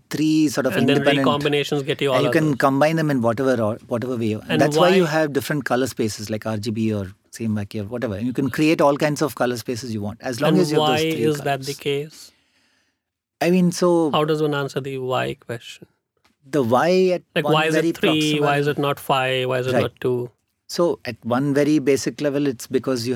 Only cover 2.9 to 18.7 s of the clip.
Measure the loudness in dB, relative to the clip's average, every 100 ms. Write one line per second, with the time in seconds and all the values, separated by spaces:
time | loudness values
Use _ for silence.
2.9 | 2 0 0 0 0 0 0 0 -4 -6
3.9 | -6 -4 -4 -2 -4 -4 0 2 4 4
4.9 | 4 2 2 0 -2 -2 -4 -2 -2 -2
5.9 | -2 -4 -4 -8 -6 -6 -6 -4 -2 -2
6.9 | -2 -6 -12 _ -8 -4 -4 -6 -8 -8
7.9 | -6 -6 -4 -4 -2 -4 0 2 4 4
8.9 | 2 0 0 -2 -2 -4 -4 -6 -8 -6
9.9 | -6 -8 -8 -10 -2 2 2 2 2 2
10.9 | 2 0 0 0 0 -2 -4 -4 -8 -4
11.9 | -4 -6 -16 -20 _ _ _ _ _ _
12.9 | _ _ _ _ _ 0 4 2 2 2
13.9 | 2 2 0 0 0 0 -2 -4 -6 -8
14.9 | -8 -4 -2 -2 -8 _ -12 -12 -20 -20
15.9 | _ _ _ _ _ _ -2 2 2 4
16.9 | 4 2 0 -4 -4 2 2 4 2 0
17.9 | 0 0 2 2 2 2 2 0